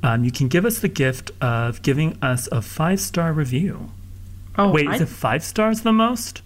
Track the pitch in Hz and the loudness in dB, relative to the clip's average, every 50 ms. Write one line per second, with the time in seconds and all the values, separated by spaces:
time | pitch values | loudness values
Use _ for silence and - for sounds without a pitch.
0 | - 120 117 117 120 123 123 - 139 127 127 170 185 240 226 - - 190 - - | 4 4 4 4 2 2 2 2 0 2 4 4 2 2 0 0 -2 -2 0 2
1 | 139 131 - - - - - - - 123 117 113 117 117 120 - - 147 135 139 | 0 0 0 -2 -8 -14 -8 -2 -2 0 2 2 0 0 -2 -2 0 0 2 2
2 | 156 160 160 - - 135 127 127 127 - - 120 104 - - - 156 170 190 190 | 2 0 0 0 0 0 0 0 -2 -2 -2 -2 -2 -4 -4 -2 0 2 2 0
3 | - - - 175 170 165 156 156 151 127 123 127 180 196 - - - - - - | -2 -2 -2 0 0 0 0 0 0 0 0 0 0 -2 -4 -6 -10 -12 -14 -16
4 | - - - - - - - - - - - - 202 202 165 151 147 147 185 247 | -16 -16 -16 -16 -14 -14 -14 -16 -14 -8 0 2 2 4 4 4 2 2 2 0
5 | 165 135 - - - 120 113 151 - - - - 214 220 220 220 220 226 220 220 | 0 0 -2 -4 -2 0 0 0 -2 -4 -2 2 2 2 2 2 2 2 4 4
6 | 220 233 247 240 - - - - - | 4 2 0 -2 -6 -10 -12 -14 -18